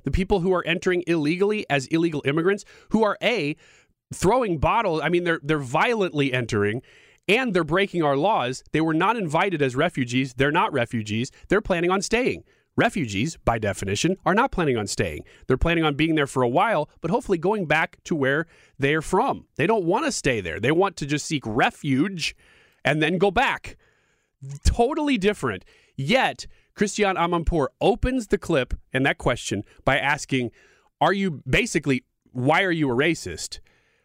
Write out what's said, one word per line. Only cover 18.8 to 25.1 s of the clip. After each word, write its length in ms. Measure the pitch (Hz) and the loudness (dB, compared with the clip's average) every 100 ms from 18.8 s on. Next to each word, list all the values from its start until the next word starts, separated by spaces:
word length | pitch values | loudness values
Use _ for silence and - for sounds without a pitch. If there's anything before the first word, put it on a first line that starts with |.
| 135 156 | 0 0
from. 420 | - 185 262 - - - | 0 0 0 -4 -8 -2
They 100 | 165 | 0
don't 180 | 226 | 2
want 220 | 165 214 311 | 2 0 0
to 40 | |
stay 300 | - 143 117 | -2 -2 -2
there. 180 | 87 80 | -4 -4
They 140 | 120 | 0
want 240 | 160 196 - | 2 0 -2
to 100 | 143 | -4
just 200 | 147 - | -4 -4
seek 160 | 147 113 | -6 -2
refuge 880 | 110 196 - 151 131 151 190 - - _ _ _ _ | 0 0 -2 -2 0 0 -2 -8 -10 _ _ _ _
and 200 | 127 151 | -2 0
then 160 | 156 180 | 0 2
go 120 | 196 | 2
back. 460 | 185 254 147 - - _ _ _ _ _ _ 135 143 | 2 0 -2 -8 -20 _ _ _ _ _ _ -18 -2
Totally 540 | - - 240 311 294 | 0 2 2 0 0